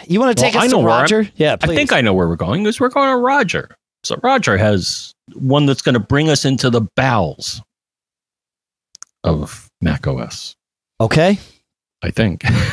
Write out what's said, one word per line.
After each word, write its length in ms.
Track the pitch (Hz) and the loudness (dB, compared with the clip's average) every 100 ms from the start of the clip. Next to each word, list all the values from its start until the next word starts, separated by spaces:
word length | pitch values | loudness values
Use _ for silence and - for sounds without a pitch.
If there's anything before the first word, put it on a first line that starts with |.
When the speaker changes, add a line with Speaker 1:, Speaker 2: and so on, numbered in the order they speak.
| - | -4
Speaker 1:
You 120 | 185 | 0
wanna 140 | 262 214 | 2 2
take 180 | 240 | 0
Speaker 2:
Well, 100 | 220 | 2
Speaker 1:
us 20 | 233 | 2
Speaker 2:
I 20 | |
Speaker 1:
to 60 | |
Speaker 2:
know 60 | 240 | 2
where 80 | 113 | 2
I'm 80 | 120 | 2
Speaker 1:
Roger? 280 | 151 214 208 - | 2 2 0 0
Yeah, 220 | 151 107 | 0 0
Speaker 2:
I 60 | 160 | 0
think 220 | 170 294 | 0 0
Speaker 1:
please. 60 | 180 | 2
Speaker 2:
I 60 | |
know 120 | 117 | 2
where 140 | 92 85 | 2 0
we're 80 | 82 | -2
going, 280 | 85 147 208 | -2 -2 -2
is 120 | 233 | 0
we're 100 | 262 | -2
going 200 | 277 269 | 0 0
to 80 | 254 | 0
Roger. 580 | 247 285 202 151 - - _ _ - | 0 0 0 -4 -8 -18 _ _ -8
So 100 | - | -4
Roger 340 | 247 269 139 104 | 0 0 2 2
has 560 | 107 101 82 - - _ _ | 2 0 -2 -8 -12 _ _
one 320 | - 135 143 143 | -6 0 2 2
that's 160 | 135 | 0
gonna 180 | - 123 | 0 0
bring 300 | 104 139 160 | 0 0 2
us 160 | 143 139 | 0 0
into 240 | 131 131 | 0 0
the 100 | 120 101 - | 0 -2 -2
bowels 640 | 131 117 80 69 - - - _ _ _ _ _ _ _ _ _ _ _ _ - - _ | 0 0 -2 -6 -12 -14 -18 _ _ _ _ _ _ _ _ _ _ _ _ -20 -20 _
of 460 | 82 78 73 - - - | -4 -2 -4 -12 -20 -4
Mac 260 | 82 71 71 | -4 -2 -4
O 120 | 65 | -6
S. 360 | 58 - - - _ _ _ - | -8 -12 -16 -20 _ _ _ -4
Speaker 1:
Okay. 360 | 113 156 175 202 - _ _ _ _ _ | 0 4 2 2 -4 _ _ _ _ _
Speaker 2:
I 100 | 90 | -8
think. 320 | - 110 80 | 0 0 0
<laughs> 100 | - 117 - | -2 0 0